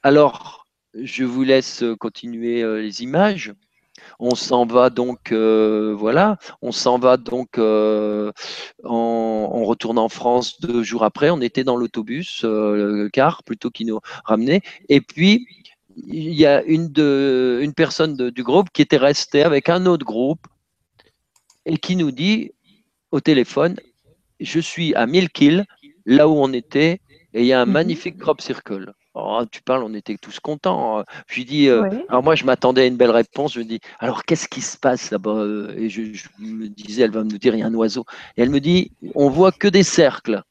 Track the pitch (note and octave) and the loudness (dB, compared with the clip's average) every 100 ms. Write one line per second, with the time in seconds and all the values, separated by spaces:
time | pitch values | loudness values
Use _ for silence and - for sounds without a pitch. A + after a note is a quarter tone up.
0 | C#3 D3 C#3+ - - - _ _ _ A2 | 6 6 4 2 -20 -20 _ _ _ -14
1 | C3 - B2+ B2+ C3 C3+ - - A#2+ A2 | -12 -4 -4 -2 2 2 0 -6 -6 -4
2 | A2+ - A#2 A#2 A#2 A#2+ A2+ G#2+ A2 G2+ | -10 -10 -14 -8 -4 -2 -2 -4 -6 -10
3 | B2 D3+ G#3 G3 A2 G2+ _ _ _ _ | -4 0 0 0 -10 -18 _ _ _ _
4 | - _ A#2+ B2 - B2 A#2+ A#2+ B2 B2 | -20 _ -2 -2 0 0 4 4 4 2
5 | B2 A#2+ - A2+ A2 A2 A2 G#2+ G#2+ G#2 | -6 -6 -4 0 2 4 2 0 -2 -4
6 | A2 C#3+ G#3 G3+ - - B2 A2 B2+ B2 | 0 2 2 0 -10 -12 -10 -2 0 2
7 | B2+ B2+ A#2 A#2+ A#2+ - A2 G#2+ G#2+ G#2+ | 4 2 0 -8 -6 -2 0 2 2 0
8 | G#2+ G#2 G#2 - - - - _ - A#2 | -2 -4 -6 -10 -16 -16 -18 _ -6 -4
9 | A#2 A#2 A2+ A2 G#2 A#2 G#2+ A#2 A#2 A#2 | -2 -2 -2 -4 -4 -2 -2 -2 -2 0
10 | A2 - A#2+ B2 A#2 - E3 A#2+ G#2+ A2+ | -2 -2 0 0 -2 -8 -4 -2 -2 0
11 | G#2+ - D3 E3 A#2+ - C3 B2 A#2 - | -2 2 0 0 -2 -2 -2 -2 -4 -6
12 | A2 C3 F3+ - A2+ G#2+ G#2+ G#2 G#2 G#2 | -8 -8 -10 -6 -2 0 0 0 -2 -2
13 | G#2 - C#3+ F3 _ A2+ A#2+ - A2+ G#2+ | -2 0 0 0 _ -10 -10 -8 -6 -6
14 | - - - A2 B2 F#3 - - - C#3+ | -10 -18 -2 0 2 0 -2 -20 2 2
15 | - - F#3 A3+ B3 _ _ _ _ F#2+ | 2 0 4 4 0 _ _ _ _ -20
16 | - D#3+ D#3 D#3 D3+ C#3+ - D#3+ E3 C#3+ | -12 -8 -6 4 4 4 2 0 0 0
17 | D3 C#3 C#3 B2+ B2+ A#2+ D3 C#3+ D#3 - | 2 2 2 2 0 0 -2 -2 -2 0
18 | D#3+ C#3 B2 A#2+ A#2+ D#3+ F#3+ - C#3+ C#3+ | -2 -2 -6 -4 0 2 2 0 2 4
19 | C3+ D3 - C#3+ D#3+ C#3+ D3 F3 F#3 E3+ | 2 0 0 2 2 2 2 0 2 0
20 | B2 A2 C3 E3 - _ _ _ _ _ | -2 -4 -2 -4 -10 _ _ _ _ _
21 | _ _ _ _ _ _ - D#3+ - F3+ | _ _ _ _ _ _ -6 -6 -2 0
22 | D#3 B2+ F3+ A3 - _ _ _ _ _ | 0 0 -2 0 -4 _ _ _ _ _
23 | _ C#3+ - C#3+ A#2 - E3 - _ _ | _ -2 2 2 2 0 -2 -2 _ _
24 | _ _ _ _ - D#3+ D#3+ - E3 - | _ _ _ _ -6 -4 -4 -6 -2 0
25 | A#2 E3+ F3 - C#3+ F3 G3+ _ - _ | 2 2 0 2 4 4 -2 _ -20 _
26 | - C3+ D3+ D3+ C3+ B2+ - C#3 D#3+ F3+ | 2 4 6 4 0 -2 -4 0 0 0
27 | _ _ _ A2+ B2 C3 B2 D3 F3 D#3+ | _ _ _ 0 2 4 2 2 0 -4
28 | F3+ D#3 D#3+ D3 - B2+ - G2 F#2+ _ | -8 -6 -4 -4 -6 -10 -8 -12 -12 _
29 | _ - G2+ A2 A#2 - - C3 A2 G#2+ | _ -10 -6 -4 -6 -10 -4 -4 -4 -10
30 | - G#2 - - - D3+ F#3+ D#3+ A#2+ G#2+ | -10 -12 -12 -14 -10 -6 -4 -2 -2 -4
31 | G2 - - B2+ B2 D3 C#3 A#2 G2 A3+ | -8 -16 -12 -12 -6 2 4 4 2 -4
32 | F#4 B2+ C#3+ D3+ C3 B2 B2+ B2+ B2+ B2 | -2 0 2 0 0 0 2 4 2 4
33 | B2 A2+ A2+ - D3+ A#2+ A2+ A2+ - - | 4 4 0 -4 -6 -6 -8 -10 -12 -8
34 | A#2+ A#2+ - E3 - - A2+ - C3+ B2 | -8 -6 -4 -4 -4 -10 -12 -2 -2 -2
35 | - G#2 G#2 G#2+ G#2 G#2 G#2 G#2 A2 G2 | -4 -6 -4 -4 -4 -6 -8 -8 -8 -6
36 | A2 G#2+ - _ A2 A2 A2 G#2 G#2 G#2+ | -10 -14 -20 _ -14 -12 -12 -14 -10 0
37 | A2+ G#2+ G#2+ G#2 B2+ A2 A2 A2+ A2 B2 | 0 0 -6 0 0 0 -2 0 -2 -2
38 | - - - - B2 C#3 C#3+ F3+ - _ | -12 -18 -12 -2 0 2 2 2 0 _
39 | - - C#3+ C#3+ F#3 - G3+ F#3 F#3 - | -8 2 2 6 4 4 2 4 4 4
40 | D3 - - G#2 - | 4 2 -6 -6 -6